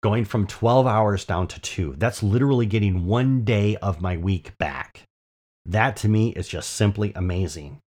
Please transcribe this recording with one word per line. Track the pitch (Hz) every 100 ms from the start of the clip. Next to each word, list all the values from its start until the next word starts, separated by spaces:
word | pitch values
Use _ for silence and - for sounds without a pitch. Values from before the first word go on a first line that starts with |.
Going | 107 107
from | 107 113 98
twelve | - 117 127 127
hours | 110 107 98
down | - 90 87
to | -
two, | - - 82 67
that's | 113 -
literally | 104 113 139 131 113
getting | 110 101 90 87
one | 113 131 131
day | 110 107 104 107
of | 101 82
my | 90 87
week | 90 92 - -
back. | 78 - - - _ _ _ _ _ _ -
That | 98 127 107
to | 107
me | 107 113
is | - -
just | 87 -
simply | - 104 101 104
amazing. | - 90 90 92 80 71 71 _